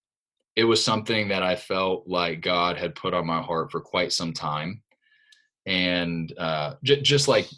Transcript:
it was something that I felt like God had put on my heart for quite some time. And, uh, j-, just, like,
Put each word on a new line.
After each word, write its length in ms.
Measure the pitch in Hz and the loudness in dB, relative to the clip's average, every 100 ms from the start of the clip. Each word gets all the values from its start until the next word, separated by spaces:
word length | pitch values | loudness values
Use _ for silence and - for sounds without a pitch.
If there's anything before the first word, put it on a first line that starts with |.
| _ _ _ _ _ - | _ _ _ _ _ 2
it 100 | 117 | 4
was 200 | 110 - | 4 4
something 440 | 110 107 110 104 | 0 0 0 0
that 120 | 95 | 0
I 140 | 92 90 | 2 0
felt 520 | - 95 95 92 - | -2 0 0 -2 -2
like 340 | 90 87 82 | -2 -2 -2
God 360 | 92 87 87 87 | 0 2 2 0
had 160 | 87 | -4
put 220 | - 95 90 | -4 -2 -2
on 100 | 82 | 0
my 160 | 82 | -2
heart 300 | 78 82 78 | -2 -4 -4
for 100 | 82 | -6
quite 320 | - 92 90 | -4 -2 0
some 200 | - 85 | -2 -4
time. 500 | 80 80 76 80 107 _ _ _ _ _ _ _ _ - | -6 -4 -4 -6 -10 _ _ _ _ _ _ _ _ -4
And, 680 | 92 90 87 87 85 80 - | 0 0 0 0 -4 -6 -4
uh, 380 | 82 78 76 - | -2 -2 -4 -2
j-, 180 | 139 143 | 2 2
just, 260 | - 143 139 | 4 2 4
like, 200 | 117 - | 2 0